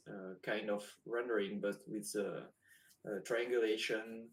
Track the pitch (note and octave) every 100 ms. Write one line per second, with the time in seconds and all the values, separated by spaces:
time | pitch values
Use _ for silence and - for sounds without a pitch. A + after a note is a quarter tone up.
0 | - G#2 F#2+ F#2 - G#2+ G#2+ G2+ - -
1 | - A#2 B2 G#2+ G2 G#2 G2+ G2+ - G#2+
2 | - G#2+ F#2+ E2 - _ _ - - -
3 | - G2 - A#2+ A#2+ B2 A2 G#2+ - A2+
4 | A2+ A2+ A#2